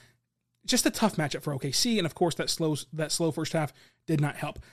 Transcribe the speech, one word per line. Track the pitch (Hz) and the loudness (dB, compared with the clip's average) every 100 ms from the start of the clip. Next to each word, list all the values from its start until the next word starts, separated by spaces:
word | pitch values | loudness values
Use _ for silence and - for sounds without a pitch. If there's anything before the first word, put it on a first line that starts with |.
| - _ _ _ _ _ - | -20 _ _ _ _ _ 0
Just | 247 302 | 2 2
a | |
tough | - 214 - | 2 0 2
matchup | 147 139 | -2 -2
for | 156 | -4
O | 135 | -4
K | 143 | -2
C, | - 240 220 | 0 2 2
and | 160 | 0
of | |
course, | - 170 - | 2 0 0
that | - | -4
slow, | - 156 147 - | 0 0 -2 -6
that | 156 151 | -6 -4
slow | - 165 | 0 0
first | 165 151 | 0 -2
half | 160 147 - - _ - | -2 -2 -6 -20 _ 0
did | 156 | 2
not | 147 - | 2 -2
help. | 147 - - | -8 -10 -18